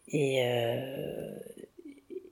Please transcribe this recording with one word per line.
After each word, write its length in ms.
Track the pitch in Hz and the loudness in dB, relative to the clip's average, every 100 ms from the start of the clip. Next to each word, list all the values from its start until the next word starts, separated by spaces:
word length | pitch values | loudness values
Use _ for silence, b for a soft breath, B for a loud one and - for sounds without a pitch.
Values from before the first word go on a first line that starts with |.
| - | -2
et, 380 | 160 139 131 123 | 2 4 4 4
euh... 920 | 120 117 123 131 135 - - - - - - - - 302 277 _ 370 - | 4 2 0 -2 -4 -4 -4 -6 -8 -12 -16 -18 -16 -18 -18 _ -12 -12